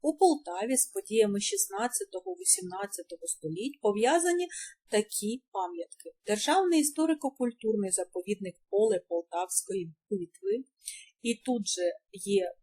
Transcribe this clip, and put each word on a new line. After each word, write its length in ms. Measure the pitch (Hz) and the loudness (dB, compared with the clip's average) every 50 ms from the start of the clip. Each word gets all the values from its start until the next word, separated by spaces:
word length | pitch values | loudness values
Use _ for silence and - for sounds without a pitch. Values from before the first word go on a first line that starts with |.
У 160 | - 294 320 | 0 -2 2
Полтаві 600 | - 381 359 302 294 - 175 175 185 208 240 262 | 6 6 6 6 4 -2 -8 -6 -6 -2 0 2
з 100 | 254 - | 2 2
подіями 540 | - - - - - 208 226 214 208 202 202 | 0 -2 -8 -6 0 4 4 4 4 4 0
шістнадцятого, 920 | 208 - - - - - - - 226 247 - - 403 - - 370 - 381 | 0 -2 -2 -2 -2 -2 -2 -4 -4 -2 -2 -4 -6 -6 -8 -10 -8 -8
вісімнадцятого 920 | 359 359 370 - - - 370 359 359 381 403 392 392 - 339 _ 339 330 - | -10 -4 0 0 0 2 0 -8 -6 -6 -8 -8 -8 -12 -12 _ -14 -12 -8
століть 540 | 508 - - - 160 160 175 220 277 285 _ | -10 -10 -8 -6 -6 -6 -4 -6 -8 -8 _
пов'язані 680 | - 214 202 208 220 240 311 339 330 349 349 349 359 349 - - - - - _ _ _ | 0 0 2 4 4 4 4 4 4 2 2 0 0 -4 -6 -12 -12 -14 -16 _ _ _
такі 540 | - 208 214 - - - 208 208 226 262 _ _ | 0 0 0 0 -4 -4 -4 -4 -4 -4 _ _
пам'ятки. 580 | _ 196 185 - - 170 170 _ - _ - 165 - _ _ | _ -4 -4 -4 -4 -8 -10 _ -14 _ -20 -20 -20 _ _
Державний 540 | - 208 214 - - 311 381 392 359 339 311 | -2 -2 0 2 4 4 4 6 6 6 4
історико-культурний 1080 | 294 294 - - 311 320 320 302 - 269 269 _ 254 240 233 _ - 220 220 208 202 190 | 4 4 2 0 2 2 2 0 0 -6 -2 _ -2 -2 -2 _ -2 0 0 0 0 0
заповідник 640 | - - 175 - _ 185 180 - 208 196 196 180 175 _ _ _ | 0 -2 -2 -2 _ -8 -4 -4 -4 -4 -4 -10 -10 _ _ _
Поле 300 | - 202 220 220 202 175 - _ | 2 2 4 4 2 0 -2 _
Полтавської 840 | 170 170 165 _ - 170 185 185 - - - - 190 196 175 165 156 _ _ _ | -4 -4 -4 _ -4 -4 -4 -2 -2 -4 -2 -2 -6 -6 -6 -6 -12 _ _ _
битви. 540 | 214 190 175 170 _ _ - 196 208 254 262 _ _ _ _ - - - - _ _ _ | -4 -4 -4 -8 _ _ -4 -4 -4 -4 -4 _ _ _ _ -16 -14 -14 -18 _ _ _
І 120 | - 233 233 | -4 -4 -4
тут 340 | 226 _ - 247 240 202 - | -4 _ -4 -4 -4 -2 -4
же 240 | - 180 175 175 170 - _ _ | -4 -2 -2 -4 -4 -6 _ _
є 420 | - 190 - 196 202 196 185 175 - _ | -18 -12 -4 0 0 0 0 0 -8 _